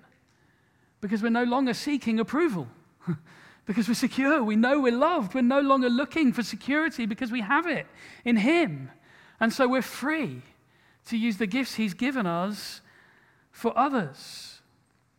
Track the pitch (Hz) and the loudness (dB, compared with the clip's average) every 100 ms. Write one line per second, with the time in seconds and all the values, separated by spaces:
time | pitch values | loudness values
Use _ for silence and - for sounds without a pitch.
0 | _ _ _ _ _ _ _ _ _ - | _ _ _ _ _ _ _ _ _ -10
1 | 202 214 233 233 247 254 254 - 294 285 | -4 -2 0 2 2 2 0 -2 -2 -2
2 | 226 220 226 277 339 180 120 - _ _ | 0 -2 0 0 0 0 -8 -14 _ _
3 | - 151 - - - - - 208 202 233 | -6 -6 -8 -20 -20 -16 -4 -2 0 0
4 | 254 - 269 311 214 214 247 285 254 240 | 0 0 2 4 2 4 4 4 4 4
5 | 311 339 190 262 240 277 277 269 247 240 | 2 2 0 0 2 4 4 4 4 0
6 | 294 330 262 240 208 214 - 294 320 - | 0 2 2 2 -4 -6 -2 0 0 -2
7 | 220 208 247 247 202 285 339 214 - - | -4 -4 -4 -4 0 0 0 -4 -6 -16
8 | - - 240 226 226 339 254 139 131 - | -20 -8 0 2 4 4 2 -4 -12 -18
9 | _ - - - 226 226 254 254 - - | _ -20 -14 -2 -2 2 2 2 -2 -6
10 | 269 320 190 127 - _ _ _ _ _ | -4 -2 -4 -8 -16 _ _ _ _ _
11 | - 233 233 190 214 254 254 - 214 170 | -6 -2 0 0 -2 -2 -4 -2 -4 -2
12 | 247 269 180 170 196 208 - - _ _ | -2 -2 -2 -2 -4 -6 -12 -16 _ _
13 | _ _ _ _ _ - 233 226 285 262 | _ _ _ _ _ -6 -4 0 2 0
14 | 147 - - - - - _ _ _ _ | -4 -8 -18 -18 -18 -20 _ _ _ _
15 | _ | _